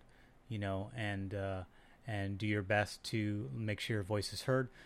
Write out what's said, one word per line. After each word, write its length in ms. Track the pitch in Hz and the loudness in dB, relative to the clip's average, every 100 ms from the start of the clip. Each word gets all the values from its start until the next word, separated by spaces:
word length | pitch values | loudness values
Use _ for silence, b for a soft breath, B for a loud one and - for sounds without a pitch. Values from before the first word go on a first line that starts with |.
| - b b b - | -10 b b b -8
you 100 | 110 | -4
know, 320 | 101 95 95 123 | 0 -2 -4 -4
and, 380 | 107 98 98 101 | -2 -2 -2 -2
uh, 280 | 98 95 92 b b b - | -2 -2 -6 b b b -4
and 320 | 104 98 98 | -2 0 0
do 80 | 107 | 2
your 160 | 104 | 2
best 400 | 98 104 101 - | 4 4 4 -2
to 480 | - 113 104 104 131 | -2 0 2 0 -2
make 260 | 123 107 101 | -2 -2 -2
sure 180 | - 110 | 0 0
your 60 | |
voice 300 | 95 104 - | 2 0 0
is 80 | 98 | -2
heard, 260 | - 131 127 b | 2 2 2 b